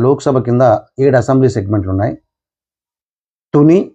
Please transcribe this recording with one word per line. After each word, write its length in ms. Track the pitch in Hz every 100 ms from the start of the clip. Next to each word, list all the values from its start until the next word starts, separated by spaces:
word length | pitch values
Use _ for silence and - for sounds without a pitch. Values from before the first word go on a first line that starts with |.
| 120
లోక్సభ 320 | 139 - 131 113
కింద 160 | 123 127 107 - -
ఏడు 120 | 135 131
అసెంబ్లీ 280 | 113 135 131 110
సెగ్మెంట్లు 340 | 98 107 92 95
ఉన్నాయి. 200 | 104 - _ _ _ _ _ _ _ _ _ _ _ _ _
తుని, 240 | 147 147 175 -